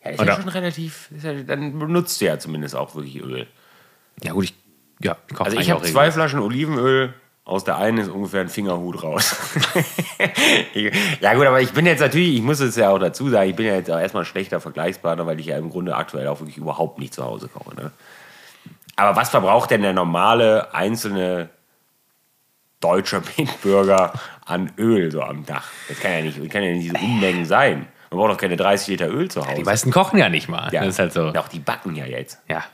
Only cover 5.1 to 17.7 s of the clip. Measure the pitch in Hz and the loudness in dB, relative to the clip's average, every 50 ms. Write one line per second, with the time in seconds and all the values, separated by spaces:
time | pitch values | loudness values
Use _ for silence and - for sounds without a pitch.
5.1 | 85 - _ _ - - - 101 104 110 90 90 85 80 78 87 82 131 143 165 | -4 -4 _ _ -6 -4 -2 -2 0 0 2 2 2 2 0 0 4 4 4 4
6.1 | 151 160 160 151 135 143 110 101 123 131 156 151 156 131 120 131 131 131 135 123 | 4 2 0 0 0 0 -2 0 0 -2 -2 0 0 2 2 4 4 4 2 0
7.1 | 123 - _ _ _ _ _ - 90 98 95 - 85 71 95 107 113 113 104 95 | -4 -12 _ _ _ _ _ -4 -4 -4 -2 -2 -2 0 2 2 2 2 0 -2
8.1 | 82 98 101 95 87 98 92 87 - - 101 98 90 87 87 87 87 82 82 80 | -4 -6 -6 -4 -2 -4 -4 -4 -4 -4 -2 -2 -2 -2 -2 -6 -6 -6 -6 -4
9.1 | 76 - - - - - - - - 160 139 - - 185 156 - - - 165 - | -2 0 0 -2 -2 -4 -8 -4 -2 -2 -2 0 2 0 -2 0 -4 -6 -6 -6
10.1 | - - - - - - 269 - - - - - - 104 107 104 - 196 208 190 | -2 -2 -2 -2 0 2 2 2 2 2 0 -2 -4 -4 -2 0 0 0 0 -2
11.1 | 156 - 95 101 113 123 143 139 127 131 127 123 - - 160 175 165 135 151 135 | -2 0 2 4 4 6 6 6 6 4 2 2 2 2 4 4 4 4 2 2
12.1 | - 156 180 175 151 117 110 123 151 139 139 123 107 117 110 98 98 95 95 87 | 4 2 2 4 4 2 2 2 0 2 0 0 2 4 4 6 6 4 4 0
13.1 | - - 131 143 123 107 98 95 92 82 110 110 101 92 90 87 82 82 82 98 | -2 -2 -2 2 4 4 4 2 2 0 0 0 0 0 0 -2 -2 0 0 -2
14.1 | - 101 85 - - - 95 95 - 87 - 82 73 73 78 87 95 - _ 85 | -2 -4 -6 -4 -4 -6 -6 -4 -4 -6 -6 -6 -8 -4 -4 -4 -4 -2 _ -4
15.1 | 82 82 85 82 80 78 78 80 76 71 80 82 - 92 90 90 80 - - - | -2 -2 -2 -4 -4 -6 -6 -6 -6 -6 -6 -6 -6 -6 -6 -4 -4 -4 -6 -6
16.1 | - 73 65 71 73 73 78 76 71 - 76 80 71 71 82 76 - - 71 69 | -6 -6 -4 -4 -6 -6 -8 -14 -12 -10 -8 -8 -2 -2 -4 -4 -4 -10 -12 -12
17.1 | - - 65 62 55 53 - - - - - - | -10 -10 -8 -8 -8 -10 -12 -14 -16 -16 -18 -16